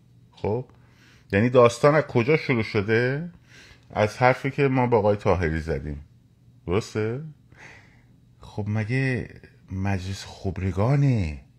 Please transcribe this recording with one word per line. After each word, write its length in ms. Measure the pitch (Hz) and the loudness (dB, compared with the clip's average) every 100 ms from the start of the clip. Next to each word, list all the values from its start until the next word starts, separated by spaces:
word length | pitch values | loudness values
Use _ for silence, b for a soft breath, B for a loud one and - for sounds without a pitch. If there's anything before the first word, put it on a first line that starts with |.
| _ _ _ | _ _ _
خب، 340 | - - 120 - b b b b b b | -8 -6 -4 -8 b b b b b b
یعنی 180 | 98 120 | 0 4
داستان 460 | 123 120 - 147 151 | 6 6 6 2 2
از 80 | |
کجا 340 | 139 123 113 156 | 2 0 2 0
شروع 260 | - 120 | 2 -2
شده؟ 680 | 107 110 101 113 123 139 170 - B B B B B | 0 -2 0 0 0 -4 -8 -14 B B B B B
از 280 | - 107 - | -2 -2 4
حرفی 340 | 127 131 139 | 2 2 -2
که 160 | 135 139 | 0 0
ما 200 | 131 123 | 2 2
با 100 | 117 | 2
آقای 180 | 104 104 | 2 0
طاهری 440 | 107 87 82 80 | 2 0 0 -2
زدیم. 420 | 78 73 76 71 - - _ _ - - - | -4 -6 -6 -12 -14 -20 _ _ -20 -18 -4
درسته؟ 540 | 92 - 110 107 127 156 - _ B B B B B B B _ _ | -4 -4 -6 -4 -6 -10 -18 _ B B B B B B B _ _
خب، 260 | - - 104 | -16 -8 -4
مگه 640 | 107 107 131 135 123 - - - _ - | -4 -2 -2 0 -2 -6 -14 -20 _ -12
مجلس 540 | 95 98 98 92 98 - | -6 -2 -2 -4 -10 -12
خبرگانه؟ 1120 | - 101 82 92 87 113 143 143 117 80 71 - | -10 -8 -4 -4 -2 0 2 2 0 -2 -6 -16